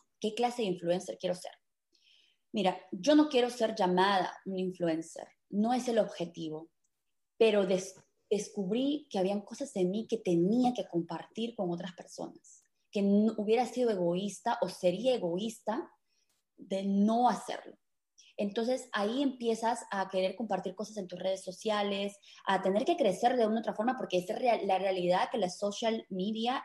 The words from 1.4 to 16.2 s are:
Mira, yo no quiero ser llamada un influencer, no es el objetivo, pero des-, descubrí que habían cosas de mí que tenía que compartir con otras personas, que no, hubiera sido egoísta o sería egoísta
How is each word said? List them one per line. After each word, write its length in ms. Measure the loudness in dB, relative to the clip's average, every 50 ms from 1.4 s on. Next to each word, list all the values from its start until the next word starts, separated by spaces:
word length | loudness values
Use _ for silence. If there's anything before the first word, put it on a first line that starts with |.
| -8 -14 -16 -18 _ _ _ _ _ _ _ _ _ _ _ _ _ _ _ _ _ _ -4
Mira, 280 | 0 0 0 0 -2 -6 -12 -12
yo 240 | -2 2 6 6
no 120 | 6 6 6
quiero 220 | 4 2 2 2
ser 240 | 0 0 -2 -2 0
llamada 580 | 0 2 4 4 4 4 4 4 2 2 0 -4 -10 -10
un 160 | -8 -6 -4
influencer, 640 | -4 -4 -4 -2 0 0 0 -2 -4 -8 -12 -14 -14 -14 _ _ _ _
no 240 | -2 0 0 2 0
es 140 | 0 0 2
el 100 | 2 2
objetivo, 720 | 2 2 -2 -6 -8 -8 -6 -8 -8 -6 -6 -8 -10 -14 _ _ _ _ _ _ _ _ _ _ _ _ _
pero 300 | 4 4 6 6 6 4
des-, 300 | 4 2 0 0 -4 -10 -16 -20 _ _ _ _ -2
descubrí 800 | -2 -2 -2 -2 -6 -4 -2 0 0 0 2 0 0 -2 -4 -4
que 80 | -2 0
habían 220 | 0 0 0 -2
cosas 320 | -6 -8 -10 -10 -10 -6 -2
de 120 | 0 2
mí 220 | 2 2 -2 -4
que 120 | -4 -4 -2
tenía 540 | 0 2 2 4 4 4 4 4 4 2 2
que 140 | 0 -4
compartir 720 | -4 -4 -4 -4 -4 -6 -10 -10 -10 _ -6 -6 -6 -4
con 160 | -4 -4 -4 -4
otras 220 | -4 -6 -8 -10
personas, 680 | -14 -16 -16 -12 -12 -12 -12 -12 -16 _ -20 -20 -20 _ _ _ _ _ _ -2
que 100 | 0 2
no, 320 | 4 4 4 4 2 0 0
hubiera 280 | 0 2 2 2 2
sido 240 | 0 -2 0 0 0
egoísta 680 | 2 2 0 0 0 0 -2 -4 -8 -6 -4 -4 -2 0
o 80 | -2 -4
sería 480 | -2 0 0 0 2 2 2 0 0
egoísta 720 | 2 0 -2 -2 -2 -4 -6 -8 -6 -6 -4 -4 -4 -6 -8 _ _ _ _ _ _